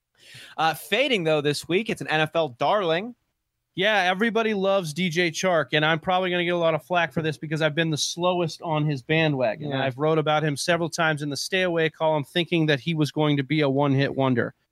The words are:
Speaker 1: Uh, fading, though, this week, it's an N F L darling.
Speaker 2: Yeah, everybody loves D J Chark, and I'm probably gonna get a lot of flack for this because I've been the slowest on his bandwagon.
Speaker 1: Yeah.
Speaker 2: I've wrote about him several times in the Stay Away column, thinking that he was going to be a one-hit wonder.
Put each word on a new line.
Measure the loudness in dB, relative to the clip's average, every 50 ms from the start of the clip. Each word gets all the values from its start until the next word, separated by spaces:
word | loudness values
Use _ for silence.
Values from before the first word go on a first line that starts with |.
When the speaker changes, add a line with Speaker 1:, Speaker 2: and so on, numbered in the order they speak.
| _ _ _ _ -20 -20 -20 -20 -20 -12 -6
Speaker 1:
Uh, | -2 -2 -2 -2
fading, | -4 -4 0 0 2 2 2 2 2 2
though, | 2 2 2
this | 2 0 -2 -2 -2
week, | -2 -2 -2 -2 -2
it's | -6 -6
an | -4
N | -2 0 0
F | 0 0 0
L | 0 -2 -2
darling. | -2 -2 0 0 2 2 2 0 0 0 -2 -6 -12 _ _ _ _ _ _ _ _ _ _ _ _
Speaker 2:
Yeah, | -2 0 2 2 2 2
everybody | 2 0 0 0 0 0 0 0 0 0
loves | 0 0 2 2 0 0 -2 -4
D | -4 -2 -2
J | 0 0 0 0
Chark, | -2 -2 0 0 2 0 0 0 0
and | 2 2
I'm | 2 2 0
probably | 0 -2 0 0 0 0
gonna | 0 -2 0
get | 0 0
a |
lot | 0 2 0 0
of | -2 -2
flack | -2 0 0 0 0
for | -2 -4 -4
this | -4 -4
because | -6 -8 -6 -2 0
I've | 0 0 0
been | 0 0 0
the | 0
slowest | -2 -4 -4 -4 -2 0 0 0 0 -2 -2 -4 -6
on | -6 -2 -2 0 0
his | 0 -2 -4
bandwagon. | -2 0 2 2 4 2 2 2 0 0 -2 -2 -6 -4
Speaker 1:
Yeah. | -2 -2 -2
Speaker 2:
I've | -2 -2
wrote | -2 0 2 2 2
about | 2 2 2 2 0
him | 0 -2
several | -2 0 0 0 0 -2 -2
times | -2 0 0 0 0 -2 -4
in | -6
the | -6
Stay | -6 -6 -4 -2 0 0
Away | 0 0 0 0 0
column, | 0 0 0 0 0 0 -2
thinking | -2 -2 -2 -2 0 0 2 2
that | 2 0 0
he | 0 -2 0
was | 0 0 0
going | 0 0 0 2 2
to | 0 0
be | -2 0 0
a | 0 2
one-hit | 2 2 2 2 2 2 0 0 0
wonder. | 0 0 2 2 0 0 -2 -6 _ _ _